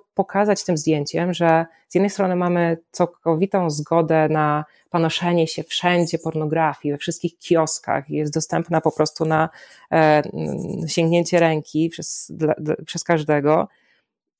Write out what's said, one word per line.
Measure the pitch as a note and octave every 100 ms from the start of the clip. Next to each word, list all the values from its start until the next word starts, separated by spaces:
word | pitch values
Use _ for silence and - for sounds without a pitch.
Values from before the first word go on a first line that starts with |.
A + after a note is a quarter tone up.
| -
pokazać | - F#3+ G3 G#3 G3
tym | - D#3+
zdjęciem, | D#3 D3+ C#3+ E3 F3
że | E3+ E3+ D#3+ E3 _ _
z |
jednej | F3+ G3+
strony | G3 F#3+ F3+
mamy | F3 F3 E3+ E3 _
całkowitą | - F3 - E3 D#3+ G3 G3 E3+
zgodę | D3 D3+ E3 D#3 D#3+ D#3
na | D#3 D3+ D3+ D3+ _ _
panoszenie | F3 D#3+ - F3 F3 D#3+
się | -
wszędzie | D3+ - F3+ F3 E3+ D#3+
pornografii, | D#3+ D#3+ D3+ D#3 D#3+ C#3+ D3
we | C#3+
wszystkich | - - E3+ -
kioskach, | - E3 D#3 - - - C#3+
jest | D3 D3+
dostępna | D#3+ - E3 E3 E3
po | D#3+
prostu | - D#3 -
na, | D#3+ D#3 D#3+ - - - -
e, | E3
mm, | D#3 D3+ C#3+ D#3 D3+ C#3+ F3+ - D#3+
sięgnięcie | - E3 F3 E3+ F3
ręki | E3 D#3 D3 D3+ E3
przez, | E3 D3+ - -
dla, | D#3+ D#3 -
dla, | D3+ - D#3
przez | E3+
każdego, | - E3 D3+ D3+ C#3+ D#3+ - _ _ _ _ _ _ _